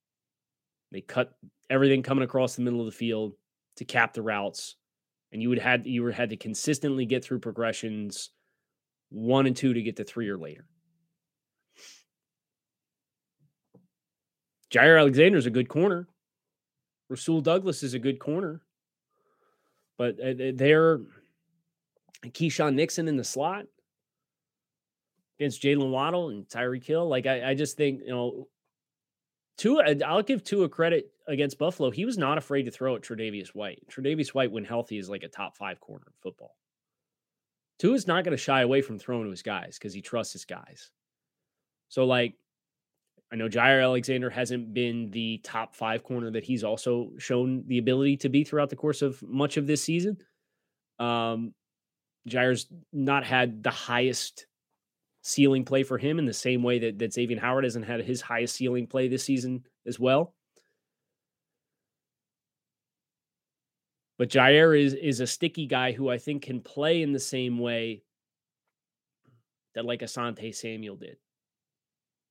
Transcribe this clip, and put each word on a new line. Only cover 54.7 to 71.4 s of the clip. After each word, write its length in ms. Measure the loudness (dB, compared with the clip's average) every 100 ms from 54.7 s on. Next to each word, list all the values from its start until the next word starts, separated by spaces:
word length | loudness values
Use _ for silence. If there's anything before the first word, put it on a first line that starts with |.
| _ _ _ _ _
ceiling 420 | -6 2 4 4
play 180 | 0 0
for 140 | 0 -2
him 220 | -2 0
in 80 | -2
the 80 |
same 280 | -2 -2 0
way 160 | 0 0
that, 200 | -2 -2
that 140 | -4
Xavier 280 | -2 -2 -2
Howard 240 | -2 0
hasn't 220 | -2 -4 -6
had 140 | -6
his 200 | -4 -6
highest 360 | -4 -4 -4 -2
ceiling 300 | -2 -2 -2
play 220 | -2 -2
this 160 | -2
season 400 | -2 -2 -2 -6 -10 _ -12
as 120 | 0
well. 360 | 2 4 2 _ _ _ _ _ _ _ _ _ _ _ _ _ _ _ _ _ _ _ _ _ _ _ _ _ _ _ _ _ _ _ _ _ _ _ _ _ _ -4
But 100 | 2
Jaire 500 | 6 8 10 8 8
is, 160 | 6
is 260 | 2 -2 -2
a 60 | -4
sticky 400 | -2 -4 -4 -2
guy 260 | 0 0
who 160 | -2 -2
I 100 | -2
think 240 | -4 -8
can 180 | -8 -10
play 420 | -8 -4 0 2
in 100 | 0
the 60 | -2
same 400 | -4 -4 -2 -2
way 440 | -2 -4 -6 -8 _ _ _ _ _ _ _ _ _ _ _ _ _ _ _ _ _
that, 100 | -10
like, 160 | -6 -6
Asante 540 | -8 -6 -6 -6 -12
Samuel 420 | -10 -10 -10 -12 -14
did 200 | -18 -20 _ _